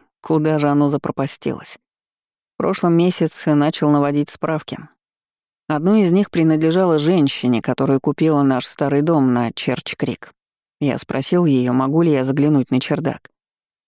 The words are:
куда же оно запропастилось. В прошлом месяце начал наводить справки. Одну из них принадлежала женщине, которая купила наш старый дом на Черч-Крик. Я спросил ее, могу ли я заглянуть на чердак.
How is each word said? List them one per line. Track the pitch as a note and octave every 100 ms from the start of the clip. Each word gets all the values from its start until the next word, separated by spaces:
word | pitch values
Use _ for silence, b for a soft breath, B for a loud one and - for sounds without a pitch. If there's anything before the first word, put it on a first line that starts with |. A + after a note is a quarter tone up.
| _ _
куда | - D#3 D#3 D#3
же | D3
оно | C#3+ D3
запропастилось. | C#3+ - - C#3 - - - - - _ _ _ _ _ _ _ -
В |
прошлом | - F#3+ F3
месяце | E3+ F3+ - D#3+ - -
начал | D3 D3 - D3+
наводить | D3 C#3+ D3 D3
справки. | - E3 D#3 - - D#3 _ _ _ _ _ _ _ -
Одну | D3+ F3
из | G#3+ F#3
них | F3+ G3+
принадлежала | F3 D#3+ D#3 D#3+ F3 F#3 D#3
женщине, | D3+ F#3 C#3 - B2 A#2
которая | - B2+ C3+ C3+
купила | - C#3+ D#3+ D3
наш | C#3 B2+ -
старый | - C#3+ C#3+
дом | D3+ D#3+ C3
на | A#2+ A#2
Черч-Крик. | - - B2+ - - - G#2 - _ _ _ _ -
Я | C#3+ -
спросил | - C3 C3+ F3+ E3+
ее, | C3 B2
могу | B2 C3+ D#3
ли | E3+
я | C#3
заглянуть | C3 C#3+ D3 D3 B2
на | B2+
чердак. | - D3+ D#2+ - - _ _ _ _ _